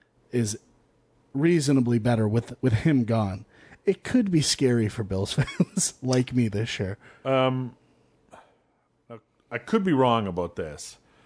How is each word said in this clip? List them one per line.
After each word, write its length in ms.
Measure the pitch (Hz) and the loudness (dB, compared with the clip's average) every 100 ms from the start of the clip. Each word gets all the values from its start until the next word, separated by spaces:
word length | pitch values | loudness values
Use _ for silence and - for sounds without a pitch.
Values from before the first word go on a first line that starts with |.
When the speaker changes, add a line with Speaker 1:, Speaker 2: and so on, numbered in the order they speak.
| _ _ _ | _ _ _
Speaker 1:
is 260 | 123 107 110 _ _ _ _ _ _ _ | -4 -4 -6 _ _ _ _ _ _ _
reasonably 680 | 139 165 175 139 135 120 120 | 0 2 2 4 2 2 2
better 280 | 117 117 107 | 2 0 2
with, 260 | 113 - - | 0 -2 -2
with 120 | 131 | 0
him 300 | 110 165 139 110 | 2 2 2 2
gone. 400 | 113 101 95 - _ - - - | 0 -2 -6 -14 _ -20 -6 -4
It 180 | 185 | -4
could 260 | - 254 202 | -2 0 2
be 100 | 165 | 0
scary 480 | 135 - 131 120 107 | 0 0 2 2 0
for 140 | - 95 | -4 -6
Bills 260 | 95 101 | -4 -2
<laughs> 0 | |
fans 600 | - - - - - - - | -2 -2 -2 -2 -4 -6 -4
like 300 | 127 127 127 | -2 0 0
me 160 | 123 117 | 0 0
this 280 | 101 117 - | -2 -4 -6
year. 200 | 98 101 - - | -8 -8 -16 -10
Speaker 2:
Um, 500 | 131 135 131 131 127 - _ _ _ _ _ - _ _ _ _ _ _ - 113 _ _ - | -2 0 2 -2 -6 -12 _ _ _ _ _ -20 _ _ _ _ _ _ -20 -20 _ _ -10
I 80 | 120 | -10
could 260 | - 220 190 | 0 0 4
be 80 | |
wrong 340 | 135 127 117 98 | 4 4 4 0
about 300 | 87 85 - | -2 -4 -6
this, 400 | 80 73 - - _ _ | -10 -10 -16 -20 _ _